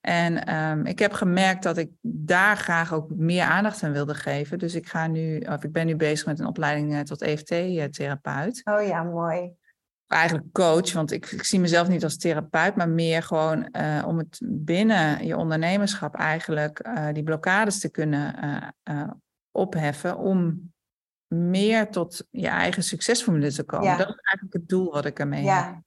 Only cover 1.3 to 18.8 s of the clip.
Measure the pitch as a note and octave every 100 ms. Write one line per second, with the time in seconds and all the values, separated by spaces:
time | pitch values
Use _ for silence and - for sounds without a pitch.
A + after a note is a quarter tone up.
1.3 | F3+ F#3+ F#3 F#3 E3+ D#3+ - A#3 D#3 D3+
2.3 | F3+ G3 G#3 - E3+ E3 D#3+ D#3 E3+ D#3+
3.3 | F3+ E3 E3+ G#3+ G#3 D#3+ C#3+ C#3+ D3 -
4.3 | C#3+ D3 F3+ E3+ E3+ E3+ E3+ D#3+ D#3+ D#3+
5.3 | D#3 - D3 D#3 D#3 E3 D#3 D#3 D3+ -
6.3 | D3+ - D#3+ D3 D3 D3+ D3 D3 D3 D#3
7.3 | D3+ D3+ E3+ F#3 F3 C#3+ C#3+ C#3+ C#3 -
8.3 | C#3 E3 B3 - G#3 G#3 E3 E3+ E3+ E3+
9.3 | E3 F3 F3 _ _ _ _ _ D#3+ E3
10.3 | E3 - - F3 D#3+ F#3 F3 D#3 - -
11.3 | A2+ - F#3+ F3 E3+ F3 F3 E3 - E3+
12.3 | D#3 D3+ D#3+ F3 G3+ E3+ E3 E3 D#3+ E3
13.3 | D#3+ D#3+ D#3+ - - D3+ D3+ - E3 D#3+
14.3 | - - - D3+ E3+ A3 G3+ D#3 D3 D#3+
15.3 | E3 E3 D#3 E3 G3 G3+ - D3+ - D#3
16.3 | D#3+ - D#3 D3+ D3+ - A3+ D3+ D3+ D3+
17.3 | D#3 E3+ F#3+ A3 G3 D#3 - D3+ C#3+ D3
18.3 | - D3 C#3+ - -